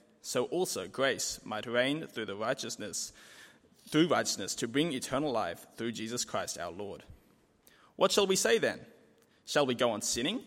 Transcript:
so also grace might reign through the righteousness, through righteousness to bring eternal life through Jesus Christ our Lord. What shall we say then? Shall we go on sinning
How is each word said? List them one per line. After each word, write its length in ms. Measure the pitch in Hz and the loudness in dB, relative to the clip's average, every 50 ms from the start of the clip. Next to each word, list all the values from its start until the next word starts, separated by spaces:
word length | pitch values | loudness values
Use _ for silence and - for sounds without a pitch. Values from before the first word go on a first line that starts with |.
| - _ _ _ | -20 _ _ _
so 240 | - - - 131 123 | -10 -4 -2 0 0
also 420 | - - 170 185 - - 101 92 | 0 0 -2 -2 -2 -2 -4 -6
grace 540 | 92 - - 131 135 113 - - - - - - | -6 -2 0 2 2 2 0 -2 -6 -6 -8 -8
might 220 | - 110 107 104 | -8 -6 -6 -4
reign 400 | 120 117 120 123 135 143 160 156 | 0 2 2 2 2 0 -2 -4
through 200 | - - - 110 | -6 -6 -6 -6
the 100 | 98 98 | -6 -4
righteousness, 760 | 101 107 120 139 - - 113 - - 104 98 - - - - - - - - - - - - - _ _ _ _ _ - - | -4 -2 -2 -2 -2 -4 -6 -8 -8 -8 -8 -8 -8 -8 -8 -12 -16 -20 -20 -20 -20 -20 -20 -20 _ _ _ _ _ -8 0
through 200 | - 151 170 170 | 4 4 4 6
righteousness 460 | 127 107 113 - - - 98 92 - | 4 2 2 0 -2 -4 -4 -6 -4
to 120 | - 120 117 | -4 -4 -2
bring 240 | 113 143 156 175 139 | 0 0 0 0 0
eternal 400 | 123 - - 131 131 156 151 120 | -4 -4 -2 -2 -2 0 0 0
life 340 | 110 98 85 - - - - - | -2 -2 -2 -4 -8 -12 -16 -10
through 160 | - 113 120 113 | -6 -6 -4 -4
Jesus 320 | 95 110 110 120 120 - | -4 -6 -6 -4 -6 -4
Christ 340 | - - 104 90 - - - | -4 -4 -4 -4 -4 -6 -8
our 120 | 85 87 | -8 -8
Lord. 340 | 85 92 104 101 87 - - - - - _ _ _ _ _ _ _ _ _ _ - - - - _ | -8 -8 -10 -10 -10 -12 -14 -18 -20 -20 _ _ _ _ _ _ _ _ _ _ -20 -20 -20 -12 _
What 160 | - 180 196 - | 4 4 4 6
shall 140 | 214 202 | 6 4
we 100 | 190 190 | 6 4
say 220 | 185 - 220 233 220 | 4 4 4 4 4
then? 220 | 147 117 92 - - - - - - _ _ _ _ _ _ _ _ | 4 2 0 -2 -8 -16 -20 -20 -20 _ _ _ _ _ _ _ _
Shall 200 | - - 151 147 | 0 2 4 4
we 80 | 127 123 | 4 4
go 180 | 117 127 120 110 | 4 4 4 2
on 100 | 107 - | 2 -2
sinning 380 | - - 120 120 165 214 254 - | -2 0 0 0 0 -2 -4 -6